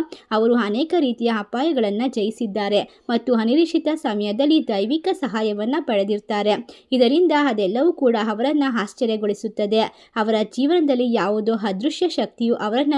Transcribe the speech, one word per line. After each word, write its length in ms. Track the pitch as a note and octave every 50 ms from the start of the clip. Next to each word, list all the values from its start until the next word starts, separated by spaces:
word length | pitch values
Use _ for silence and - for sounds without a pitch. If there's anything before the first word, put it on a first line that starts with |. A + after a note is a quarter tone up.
| D#4+ - - - - -
ಅವರು 240 | A3 G#3+ A3+ A#3+ A#3+
ಅನೇಕ 400 | A#3+ G#3 G#3 G3+ A#3+ D#4+ D#4+ F4+ F4
ರೀತಿಯ 340 | D4 B3 A#3 - A#3 A#3 A3+ G#3+
ಅಪಾಯಗಳನ್ನ 640 | G3+ - - A#3+ C#4+ E4+ D4 B3+ A3 G3+ G3+ G#3+ B3+ C4+ -
ಜಯಿಸಿದ್ದಾರೆ 880 | A#3 G3 A3 A3 - A#3+ G3+ F#3+ G#3+ G3+ G3+ G#3 G3 - - - _ _ -
ಮತ್ತು 260 | A#3 A#3 - C4+ A#3+
ಅನಿರೀಕ್ಷಿತ 540 | A3+ A3 A3+ C4 D#4+ E4+ D#4+ - D#4 - D4+ D#4
ಸಮಯದಲ್ಲಿ 760 | D#4 - A#3+ G#3 G#3 G#3 G#3 G#3+ A3+ C#4 D4 D#4+ D#4 A#3+ -
ದೈವಿಕ 400 | G#3+ G3 G#3 A3 D4 D#4+ - F#4
ಸಹಾಯವನ್ನ 640 | F#4 - C#4+ G#3+ F#3+ A3 A3 G#3+ G#3 G3+ G#3+ A#3+ C#4+ E4
ಪಡೆದಿರ್ತಾರೆ. 720 | C#4+ - A3 G3 G3 G3+ G#3 G#3 - - G#3+ G#3 G3+ G#3 G#3 - A#3+ - - - _ _
ಇದರಿಂದ 400 | C4 A#3+ A#3+ A#3 C#4 E4+ F4+ D#4 D4+ D4
ಅದೆಲ್ಲವೂ 520 | C#4+ C#4 A3+ G#3+ G3+ F3+ G#3+ B3 D4 F4+
ಕೂಡ 240 | E4 - C#4 A#3+ A3+ G#3+ G#3+ A3+
ಅವರನ್ನ 340 | G#3 G#3 B3 C#4+ D4+ D4+ C#4
ಆಶ್ಚರ್ಯಗೊಳಿಸುತ್ತದೆ. 1120 | C4+ A#3 A#3 G3 G#3 - - B3+ A3+ A3 G#3+ G#3+ G#3 G3+ - - G#3+ - - G#3 G3+ G#3+ A3 A3 - - - - _ -
ಅವರ 180 | A#3 G#3+ A3 A3 G#3+
ಜೀವನದಲ್ಲಿ 720 | G#3+ G#3+ - B3 C4+ C#4+ F4 F4+ D#4 C#4 B3+ A#3+ B3+ A#3+
ಯಾವುದೋ 420 | A#3 G#3+ F3 G3 G#3 G#3+ G#3 A3 A3+
ಅದೃಶ್ಯ 540 | G3+ G#3 G3+ G3 F#3+ A3+ D#4 D#4 - F4+ E4
ಶಕ್ತಿಯು 460 | - C#4+ G#3+ - - - A#3 A#3 A#3
ಅವರನ್ನ 400 | - G3+ G#3+ A3 B3+ C#4+ C#4+ D4+